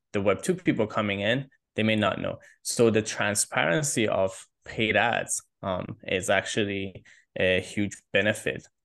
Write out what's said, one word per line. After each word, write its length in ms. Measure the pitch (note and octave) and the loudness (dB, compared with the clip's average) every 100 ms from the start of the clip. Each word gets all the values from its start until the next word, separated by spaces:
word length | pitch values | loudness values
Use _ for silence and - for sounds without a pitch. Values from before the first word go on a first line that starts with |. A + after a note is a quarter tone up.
| _ | _
the 80 | G#2 | -2
Web 220 | G2 F#2+ | 0 0
two 120 | - | 0
people 320 | F3+ - A#2 G#2+ | -2 0 0 0
coming 340 | - G#2 G2 | 0 -2 0
in, 280 | G2+ B2+ C#3+ _ _ - | 0 0 -4 _ _ 0
they 60 | |
may 140 | A2 A2 | 2 4
not 240 | G2+ - | 2 0
know. 180 | G1+ - - _ | -4 -8 -12 _
So 280 | - - A#2 | -4 4 4
the 120 | A2 | 4
transparency 1080 | G#2+ - G#2 G#2 - B2+ D3+ D#3+ D3 - G#2 | 0 -2 -2 -2 -2 0 0 0 0 0 0
of 380 | - F#2+ - - _ | 2 0 -4 -20 _
paid 320 | - - A2 G2+ | -12 -2 0 2
ads, 460 | A#2 - - - - _ | 2 0 -2 -8 -10 _
um, 340 | G2 F#2 - G#2+ | -6 -4 -6 -10
is 280 | - F#2+ F2+ | -4 -2 2
actually 760 | G2 - - G2+ G2 G2 - - - _ - | 0 0 -2 -2 -2 -6 -10 -20 -20 _ -2
a 240 | F#2 F#2 | 2 2
huge 360 | - - G2+ - _ | 0 -4 -4 -6 _
benefit, 540 | G2+ G#2 G#2+ - - - _ | 0 2 0 -4 -6 -10 _